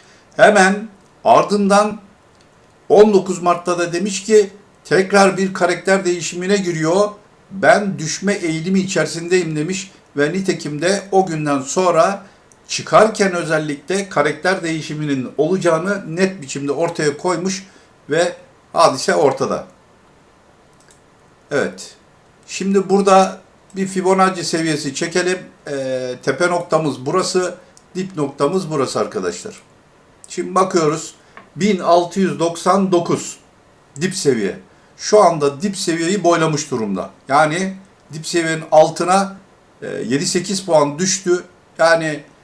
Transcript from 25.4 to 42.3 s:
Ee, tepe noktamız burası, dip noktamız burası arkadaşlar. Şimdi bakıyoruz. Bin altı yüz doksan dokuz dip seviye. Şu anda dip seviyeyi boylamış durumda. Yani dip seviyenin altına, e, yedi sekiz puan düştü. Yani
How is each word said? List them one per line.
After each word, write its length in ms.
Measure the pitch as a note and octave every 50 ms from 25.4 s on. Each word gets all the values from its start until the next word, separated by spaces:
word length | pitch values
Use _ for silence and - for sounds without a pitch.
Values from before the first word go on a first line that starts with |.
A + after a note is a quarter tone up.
| - - - _ _
Ee, 480 | D#3 C#3+ C3+ C3 C3 C3 B2+ B2+ B2+ B2 B2 -
tepe 240 | C#3+ C3+ - F3
noktamız 580 | F3 F3+ F3 F3 - D#3+ D#3 D#3+ C#3+ B2 A#2+ B2+
burası, 500 | D3 D#3+ F#3 F3 - - F#3 F3+ F3 F3+ - - - _ - _ _ -
dip 200 | F#3 F#3 F#3 -
noktamız 560 | D3+ C#3+ C3+ - - C#3+ D3+ F#3 F#3+ D#3 D3+
burası 280 | D#3 C#3 B2+ - - A#2+
arkadaşlar. 640 | G#2 - - G#2 F#2 F2 E2+ - - E2+ - - - _ _ _ _ _ _ _ _ _ _ _ -
Şimdi 280 | - - F3+ F3 F3+ F#3
bakıyoruz. 580 | F#3 F#3+ F#3+ - F3 D#3+ D3+ D#3+ D#3+ - - - _ _ _ _ - - _ _
Bin 240 | C#3 F3+ G#3+ G3 F3
altı 400 | C#3+ D3+ E3+ F3 E3+ E3+ - G3
yüz 200 | F#3+ E3+ C#3 C#3
doksan 520 | E3 E3+ E3 - - F#3 F#3 G3 F#3+ F#3
dokuz 460 | F3 E3+ E3+ E3+ D3+ - - - - - _ _ _ _ _ _ _ _ _ _ _ C#3
dip 140 | E3 - -
seviye. 440 | - - D3 B2 A2 G2+ F#2 F2 - - _ _ _ _ _ _
Şu 240 | - - - G#3 G#3+
anda 400 | G3 E3+ E3 D#3 C#3+ C#3+ C3+ C3+
dip 160 | F3+ G#3 G3
seviyeyi 460 | - - F3 D#3+ E3 E3 E3+ G3 G3+ E3
boylamış 480 | E3+ E3+ E3 D#3+ D#3+ D#3 C#3+ - -
durumda. 380 | C3 A#2 A2 G2+ F#2+ F2+ E2 - - _ _
Yani 460 | - C3+ D3 D#3 D3+ D#3 F3+ F#3+ F#3+ F#3+ - - - _ _ _ _ C#3+
dip 140 | D#3+ D#3
seviyenin 360 | - - E3+ E3 D#3+ D#3+ D#3+ D#3+ -
altına, 640 | - D#3 D#3+ D#3 D3+ - F3 F3 F#3 G3 G3 F#3+ - - - _ _ _ _ _ _ _
e, 60 | -
yedi 380 | G2+ F#2+ F#2+ G2+ G#2+ B2+ C#3+ -
sekiz 400 | - - F3+ - - G3 F#3+ -
puan 340 | F3+ - - D3 C#3+ C#3+ D3+
düştü. 440 | F#3+ F#3 - - - F3 F3+ F3+ - - _ _ _ _ _
Yani 460 | - D#3+ E3 E3 D#3+ D#3+ D#3 D3 - - -